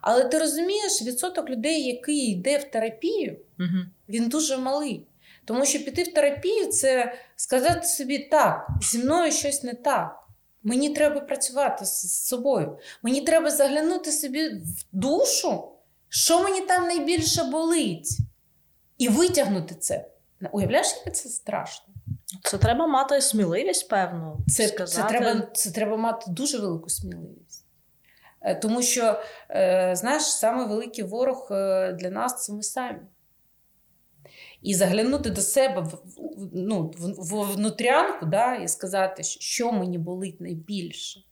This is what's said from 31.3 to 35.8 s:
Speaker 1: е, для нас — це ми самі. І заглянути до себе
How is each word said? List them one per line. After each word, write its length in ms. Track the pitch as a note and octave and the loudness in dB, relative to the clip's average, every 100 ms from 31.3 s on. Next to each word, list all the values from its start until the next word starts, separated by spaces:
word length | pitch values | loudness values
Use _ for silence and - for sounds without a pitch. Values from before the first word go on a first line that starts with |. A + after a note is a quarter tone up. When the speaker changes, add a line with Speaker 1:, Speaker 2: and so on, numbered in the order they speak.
| B3+ - | 0 -4
Speaker 1:
е, 420 | G3 G3 F#3+ F#3 | -2 2 2 0
для 180 | F3+ F3+ | -2 -6
нас — 340 | G3 B3 B3 - | -2 -4 -4 -8
це 60 | |
ми 100 | G#3 | -6
самі. 360 | G#3 - B3 A3+ - _ _ _ _ _ _ _ _ _ _ _ - - - - | -6 -6 -6 -8 -16 _ _ _ _ _ _ _ _ _ _ _ -20 -20 -20 -10
І 120 | - | -2
заглянути 560 | F#3 F#3 G3 A#3 C#4+ A3+ | 2 4 4 2 0 -2
до 100 | F#3 | -2
себе 400 | - C#4 C4+ - | 0 4 4 2